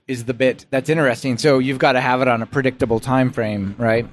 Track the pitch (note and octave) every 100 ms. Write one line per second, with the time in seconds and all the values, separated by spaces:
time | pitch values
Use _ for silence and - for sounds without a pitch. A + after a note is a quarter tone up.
0 | - B2+ A#2 A#2 B2+ A#2+ - - C3 D#3+
1 | C#3 A#2 C3+ A2+ D3+ C3 C3 C3 C#3+ B2+
2 | C3 B2+ B2+ A#2 A2+ C#3 C3 - A#2+ A2+
3 | C3 C3 B2+ A#2+ A2 G#2 G2 G#2 A#2 A2+
4 | A#2